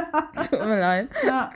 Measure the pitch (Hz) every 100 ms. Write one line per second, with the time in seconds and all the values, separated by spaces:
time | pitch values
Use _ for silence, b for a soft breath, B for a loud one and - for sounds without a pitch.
0 | 339 302 320 - - 262 208 208 180 180
1 | 247 - 269 262 -